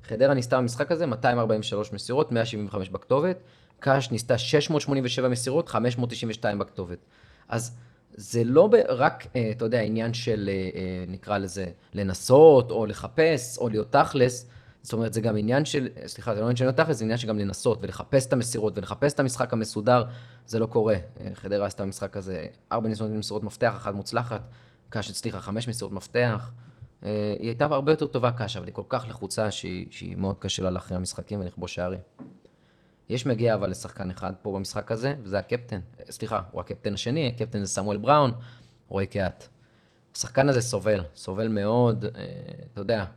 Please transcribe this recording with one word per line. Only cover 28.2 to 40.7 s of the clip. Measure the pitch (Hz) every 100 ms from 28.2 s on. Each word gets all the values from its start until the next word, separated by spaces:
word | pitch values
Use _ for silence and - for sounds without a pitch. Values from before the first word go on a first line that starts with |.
| 120
קאש, | 120 101 98
אבל | 90
היא |
כל | - 98
כך | 127 113
לחוצה | - 98 - 107
שהיא, | - 90 90 -
שהיא | - 90 92
מאוד | 95 95
קשה | 95 -
לה | 92
להכריע | 92 90 92
משחקים | 92 - - 104
ולכבוש | 90 - 90 -
שערים. | 90 92 - _ - - _ _ _ _ _ _ -
יש | 123 131
מגיע | 113 120 107
אבל | 95
לשחקן | 92 95 - 92
אחד | 92 95 95
פה | 107
במשחק | 98 95 104 -
הזה, | 113 131 143
וזה | 101 98
הקפטן. | 92 123 120 101 87 -
אה, | -
סליחה, | - 110 107 90
הוא | -
הקפטן | 90 98 107
השני, | 98 117 151 131
הקפטן | 120 110 104
זה | 95
סמואל | - 101 101
בראון, | 113 151 135 120 - - - _ _
רועי | 98 98
קהת. | 101 90 - - _ _ _ _ _ _ -
השחקן | - - 143
הזה | 127
סובל, | 117